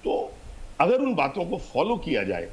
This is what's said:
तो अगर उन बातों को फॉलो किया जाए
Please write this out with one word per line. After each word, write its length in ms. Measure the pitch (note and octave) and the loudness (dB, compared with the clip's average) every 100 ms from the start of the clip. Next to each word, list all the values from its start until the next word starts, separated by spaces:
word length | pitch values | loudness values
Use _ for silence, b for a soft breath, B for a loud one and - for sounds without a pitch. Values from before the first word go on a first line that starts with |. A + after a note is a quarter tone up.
तो 280 | - - - - - - - - | 0 0 -2 -10 -16 -14 -14 2
अगर 180 | E3+ B3 | 4 4
उन 160 | C#4 | 4
बातों 300 | G3 C#3 G3+ | 2 0 0
को 140 | F3 F3+ | -4 -4
फॉलो 380 | - B2 F#3 A#3 | -2 0 2 0
किया 260 | F3 B2 | 0 0
जाए 220 | G2 F2+ E2+ | 0 -2 -4